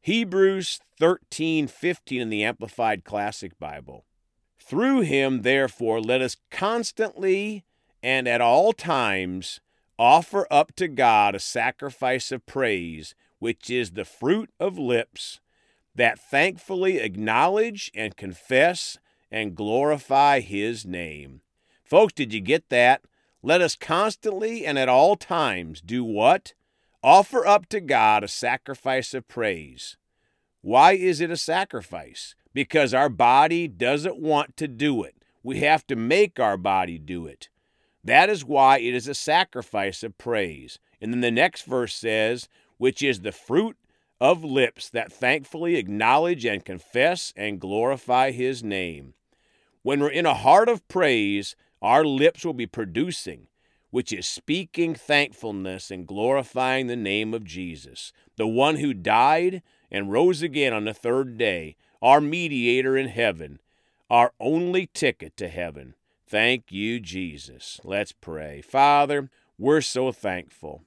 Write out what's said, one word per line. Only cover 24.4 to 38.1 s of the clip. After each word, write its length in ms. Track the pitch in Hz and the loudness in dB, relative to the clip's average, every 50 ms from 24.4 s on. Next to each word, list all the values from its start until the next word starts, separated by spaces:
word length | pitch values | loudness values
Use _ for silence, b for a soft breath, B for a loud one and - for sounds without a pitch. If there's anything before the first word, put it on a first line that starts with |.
| 214 226 233 233 160 | -6 -6 -6 -6 -6
and 140 | 151 143 139 | -4 -2 0
at 100 | 131 123 | 2 4
all 280 | 127 131 151 185 208 | 6 6 6 6 4
times 680 | - - - 180 170 147 123 98 90 87 80 80 78 | 0 -4 -4 -2 0 0 0 -2 -4 -8 -10 -14 -16
do 200 | 80 87 113 127 | -12 -8 -6 -6
what? 520 | 123 113 107 104 110 131 175 196 _ - _ _ _ _ _ _ _ _ _ _ | -4 -4 -2 4 4 4 4 4 _ -12 _ _ _ _ _ _ _ _ _ _
Offer 440 | - 131 160 190 202 - - 247 - | 6 8 8 8 8 4 -2 0 4
up 200 | 196 202 208 180 | 4 4 4 2
to 120 | _ - 208 | _ -8 -6
God 460 | 170 135 139 117 110 107 107 107 104 | -2 0 2 4 6 6 4 4 0
a 40 | 98 | -2
sacrifice 840 | - - - 117 123 135 _ - 135 - - 131 131 131 117 - | -8 -6 -4 -4 -4 -4 _ -12 -14 -6 -4 -2 -2 -2 -4 -6
of 160 | - 131 - _ | -10 -10 -12 _
praise. 680 | - 123 113 104 92 82 78 67 64 62 - - - _ _ _ _ _ _ _ _ _ _ _ _ _ | -6 -4 -2 -2 -2 -4 -10 -18 -18 -18 -18 -18 -18 _ _ _ _ _ _ _ _ _ _ _ _ _
Why 300 | - 95 117 127 151 180 | -6 2 6 8 8 8
is 280 | 196 190 180 185 165 143 | 6 4 2 0 0 0
it 100 | 175 160 | -4 -4
a 60 | 170 | -4
sacrifice? 1000 | 151 - 160 160 180 196 _ - 117 85 - 85 82 73 65 - - - - - _ _ _ _ | -6 -4 -2 -2 -2 -2 _ -10 -14 -12 -12 -16 -16 -16 -16 -18 -18 -18 -18 -20 _ _ _ _
Because 400 | 135 139 _ - 156 143 120 123 | -6 -6 _ 2 2 2 4 2
our 160 | 131 143 143 | 2 2 0
body 580 | 110 - 123 120 127 139 156 160 170 170 170 151 | 2 4 4 6 8 6 6 4 2 -2 -4 -6
doesn't 480 | 98 85 120 123 139 147 151 185 - | -6 -2 0 0 0 -2 -4 -6 -8
want 400 | - 151 156 151 143 147 - _ | -6 -2 0 0 0 0 -4 _
to 120 | - 156 147 | -10 -10 -10
do 340 | 123 113 143 151 135 113 | -6 -2 -2 -2 0 -2
it. 140 | 87 69 _ _ _ _ _ _ | -4 -8 _ _ _ _ _ _
We 160 | - 127 135 - | -12 -8 -4 -2
have 280 | 147 147 156 156 _ - | 2 2 2 2 _ -6
to 80 | 135 | -6
make 440 | 113 113 120 156 196 214 180 _ - | -4 0 0 4 4 2 2 _ -2
our 160 | 123 107 98 | 0 0 0
body 420 | 95 90 101 95 95 92 87 85 82 | 0 -2 0 0 0 0 -2 -8 -14
do 280 | 76 73 90 87 80 | -12 -10 -10 -10 -10
it. 240 | 76 69 _ - _ _ _ _ _ _ _ _ _ _ _ | -12 -14 _ -20 _ _ _ _ _ _ _ _ _ _ _
That 280 | - - | -2 4